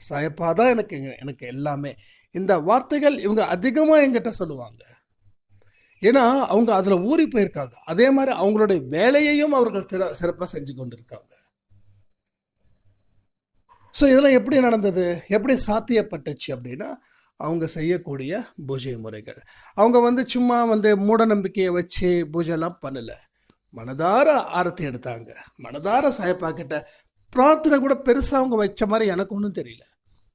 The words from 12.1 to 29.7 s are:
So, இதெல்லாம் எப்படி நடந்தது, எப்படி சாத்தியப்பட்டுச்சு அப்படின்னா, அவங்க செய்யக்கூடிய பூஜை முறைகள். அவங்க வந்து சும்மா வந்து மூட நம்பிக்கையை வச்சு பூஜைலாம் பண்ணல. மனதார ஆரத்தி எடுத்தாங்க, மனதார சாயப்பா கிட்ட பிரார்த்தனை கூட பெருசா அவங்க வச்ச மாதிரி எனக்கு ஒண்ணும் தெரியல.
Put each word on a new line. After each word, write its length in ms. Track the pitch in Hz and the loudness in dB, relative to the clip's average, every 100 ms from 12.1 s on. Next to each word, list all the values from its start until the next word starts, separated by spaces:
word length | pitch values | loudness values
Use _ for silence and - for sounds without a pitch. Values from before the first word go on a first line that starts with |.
| _ _ _ _ _ _ _ _ _ _ _ _ _ _ _ _ _ _ | _ _ _ _ _ _ _ _ _ _ _ _ _ _ _ _ _ _
So, 180 | - 285 | 2 6
இதெல்லாம் 220 | 262 277 | 6 6
எப்படி 280 | 254 247 277 | 4 4 2
நடந்தது, 640 | 247 226 202 180 175 175 - | 2 2 0 0 -2 -4 -2
எப்படி 260 | 202 247 262 - | -2 0 2 2
சாத்தியப்பட்டுச்சு 840 | 214 220 233 208 156 147 143 - | 0 0 -2 -2 -8 -10 -10 -8
அப்படின்னா, 440 | 127 123 127 240 254 _ - _ - | -10 -12 -12 -12 -12 _ -20 _ -10
அவங்க 320 | 151 165 160 | -6 -4 -4
செய்யக்கூடிய 800 | 165 160 175 170 139 135 202 220 - 135 | -4 -2 -4 -4 -10 -6 -8 -8 -14 -8
பூஜை 320 | 135 131 117 | -8 -6 -8
முறைகள். 460 | 110 110 107 - - - - | -12 -14 -16 -20 -20 -20 -8
அவங்க 260 | - 220 240 | 0 4 4
வந்து 300 | 240 247 254 | 4 0 -2
சும்மா 340 | 247 247 240 | 0 0 2
வந்து 340 | 233 214 208 202 | 2 2 2 2
மூட 280 | 202 226 220 | 2 2 2
நம்பிக்கையை 480 | 208 190 196 185 | 0 -2 -2 -2
வச்சு 540 | 175 175 - 180 175 156 | -2 -2 -2 0 0 -2
பூஜைலாம் 440 | 165 165 160 165 175 | -4 -4 -4 -6 -8
பண்ணல. 320 | 139 131 113 113 - _ _ _ _ - | -12 -12 -12 -16 -20 _ _ _ _ -16
மனதார 600 | 113 135 170 220 302 277 170 | -12 -2 2 4 4 2 0
ஆரத்தி 300 | 175 175 170 | -2 -2 -4
எடுத்தாங்க, 520 | 147 123 127 117 117 113 - _ | -8 -8 -10 -12 -14 -20 -20 _
மனதார 520 | 117 139 180 240 285 | -14 -8 -2 0 0
சாயப்பா 440 | - 180 180 165 | 0 -2 -4 -4
கிட்ட 340 | 160 135 151 - - - _ _ | -8 -8 -10 -10 -20 -20 _ _
பிரார்த்தனை 500 | 254 277 311 311 277 | 4 4 4 2 2
கூட 140 | 269 | 0
பெருசா 400 | 269 262 247 - | -2 0 2 2
அவங்க 220 | 269 262 220 | 2 0 0
வச்ச 300 | 202 - 208 | -2 -2 -2
மாதிரி 240 | 220 214 | 0 0
எனக்கு 260 | 175 196 202 | -2 -4 -6
ஒண்ணும் 180 | 208 | -6
தெரியல. 280 | 180 123 | -6 -12